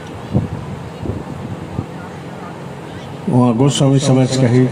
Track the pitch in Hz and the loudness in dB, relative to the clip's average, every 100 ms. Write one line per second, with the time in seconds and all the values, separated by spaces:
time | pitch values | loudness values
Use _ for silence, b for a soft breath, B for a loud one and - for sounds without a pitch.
0 | - - - - - - - - - - | -12 -12 -4 -2 -2 -6 -8 -10 -10 -8
1 | - - - - - - - - - - | -6 -6 -8 -10 -8 -8 -8 -8 -8 -10
2 | - - - - - - - - - - | -12 -12 -12 -12 -12 -12 -12 -12 -12 -12
3 | - - - 127 123 117 143 - 139 139 | -12 -8 2 4 6 6 4 4 4 4
4 | 139 131 127 131 123 123 127 | 4 4 4 4 4 6 4